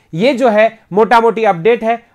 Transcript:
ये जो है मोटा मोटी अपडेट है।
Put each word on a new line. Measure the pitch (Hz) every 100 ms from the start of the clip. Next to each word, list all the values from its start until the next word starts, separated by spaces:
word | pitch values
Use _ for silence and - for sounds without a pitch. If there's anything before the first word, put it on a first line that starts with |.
| _
ये | 160 240
जो | 247 254
है | 208 220 220 -
मोटा | 180 220 233
मोटी | 226 220
अपडेट | 220 175 185 233
है। | 226 233 _